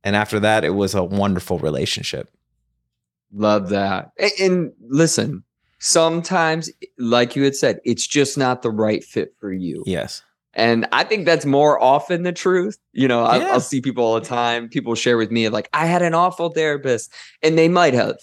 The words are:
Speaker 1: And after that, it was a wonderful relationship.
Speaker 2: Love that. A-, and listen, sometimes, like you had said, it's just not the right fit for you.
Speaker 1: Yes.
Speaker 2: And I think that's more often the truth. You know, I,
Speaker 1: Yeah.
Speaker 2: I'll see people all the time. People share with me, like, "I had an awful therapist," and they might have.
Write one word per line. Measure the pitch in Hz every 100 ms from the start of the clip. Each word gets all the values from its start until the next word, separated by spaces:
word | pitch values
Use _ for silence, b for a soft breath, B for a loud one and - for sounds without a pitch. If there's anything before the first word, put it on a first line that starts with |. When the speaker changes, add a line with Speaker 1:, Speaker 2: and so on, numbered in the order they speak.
Speaker 1:
And | 98
after | 104 107 107
that, | 104 110
it | 78
was | 98 98
a | 98
wonderful | 90 101 101 90 - 87
relationship. | 76 69 92 - - 67 - _ _ _ _ _ _ _ _ _ _
Speaker 2:
Love | 101 107 104 92
that. | 101 98 95 - -
A-, | 208 202
and | 190 180 160 _ 113
listen, | 139 160 - 107 101 _ _ _ _
sometimes, | - 165 165 165 165 185 160 160 160 - - -
like | 117 120 123 139
you |
had | 139 135
said, | 135 101
it's | 120 117 -
just | 147 139 147
not | 131 123
the | 117
right | 107 107 107
fit | - 113 - _
for | 101
you. | 92 87 64 -
Speaker 1:
Yes. | 87 52 - _ _ _
Speaker 2:
And | - 117 117 -
I | 135
think | - 214 170
that's | 165
more | 143 139 151 143
often | 127 143 - 175
the | 180
truth. | 175 185 185 196 - _
You | - 131
know, | 120
I, | 117 123
Speaker 1:
Yeah. | 370
Speaker 2:
I'll | -
see | - 135
people | 131 120
all | 117
the | 113 113
time. | 120 120 120 117
People | 135 117
share | 113 123 117
with | 107
me, | 117 110
like, | 117 -
"I | 151 165
had | 175
an | 175
awful | 165 180 175 170
therapist," | 156 156 143 135 117 - B B B
and | 156 160
they | 165
might | 175 165
have. | 123 107 -